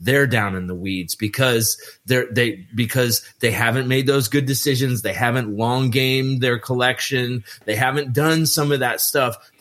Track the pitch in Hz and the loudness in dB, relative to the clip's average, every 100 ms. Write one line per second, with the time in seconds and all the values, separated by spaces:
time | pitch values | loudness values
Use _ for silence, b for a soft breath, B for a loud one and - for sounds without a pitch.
0 | 87 139 139 117 101 95 90 90 95 95 | 0 2 4 2 0 -2 -6 -6 -4 -4
1 | 85 - 107 - 131 117 113 - B B | -6 -4 -4 0 2 2 0 -4 B B
2 | - 127 123 110 120 92 - 113 117 131 | 0 0 2 0 0 -2 -8 -4 -2 0
3 | 123 104 B B 117 104 117 123 127 131 | 0 0 B B -2 2 0 0 0 0
4 | 131 139 131 143 135 131 147 127 135 120 | 2 2 2 0 0 -2 0 0 0 -2
5 | 101 - 120 127 110 101 117 127 131 131 | -2 0 0 0 -2 -2 0 0 2 2
6 | 131 131 131 131 127 120 - 127 123 123 | 2 0 0 0 0 0 -2 0 0 0
7 | - 131 123 123 B B - 107 131 139 | -2 -2 -2 -6 B B -6 0 0 0
8 | 139 123 156 160 160 - 147 143 123 113 | -2 0 2 2 2 0 0 0 0 -2
9 | - 143 127 107 B - | -2 0 0 -2 B -4